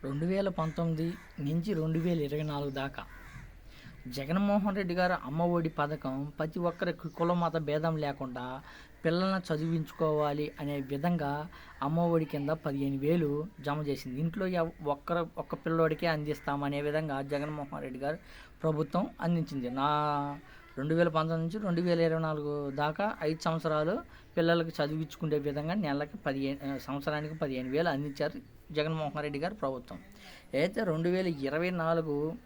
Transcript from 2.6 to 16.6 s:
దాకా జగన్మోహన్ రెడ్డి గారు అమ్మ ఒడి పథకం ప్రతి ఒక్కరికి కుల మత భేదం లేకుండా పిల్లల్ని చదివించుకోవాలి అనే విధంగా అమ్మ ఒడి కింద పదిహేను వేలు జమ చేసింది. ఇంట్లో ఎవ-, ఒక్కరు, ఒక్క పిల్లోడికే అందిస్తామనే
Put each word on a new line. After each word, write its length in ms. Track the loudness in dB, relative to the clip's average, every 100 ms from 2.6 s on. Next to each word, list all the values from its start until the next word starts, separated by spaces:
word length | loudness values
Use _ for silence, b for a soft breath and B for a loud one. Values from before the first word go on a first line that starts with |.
| -2
దాకా 360 | -2 -4 -6 -12 -16 -16 -16 -16 -18 -18 B B B -10
జగన్మోహన్ 680 | -6 0 2 4 4 4 0
రెడ్డి 180 | 0
గారు 220 | 2 2 2
అమ్మ 180 | 0 2
ఒడి 260 | 4 4 2
పథకం 640 | 0 0 0 -4 -4 -4 -2
ప్రతి 200 | -4 0
ఒక్కరికి 500 | -2 0 -2 -2 -6
కుల 240 | 0 2
మత 240 | 4 2 0
భేదం 400 | 0 2 2 0
లేకుండా 640 | 0 -2 -6 -6 -6 -8 -12 B B -2
పిల్లల్ని 500 | 0 2 2 0 0
చదివించుకోవాలి 1000 | 0 2 0 -2 0 2 4 2 2 -2 -4
అనే 200 | -4 -2
విధంగా 680 | -2 0 2 2 2 -2 -4 B B B
అమ్మ 180 | 0 2
ఒడి 240 | 4 4
కింద 260 | 2 -2 0
పదిహేను 480 | -2 -2 0 0 0
వేలు 480 | 2 4 4 0 -4 -6
జమ 200 | -4 -2
చేసింది. 400 | 0 -2 -2 -2
ఇంట్లో 260 | -2 0 0
ఎవ-, 380 | 2 0 -2
ఒక్కరు, 440 | -2 -2 0 0 0 -6
ఒక్క 160 | -6
పిల్లోడికే 520 | -4 0 4 4 4 2
అందిస్తామనే 760 | 0 0 -4 -2 0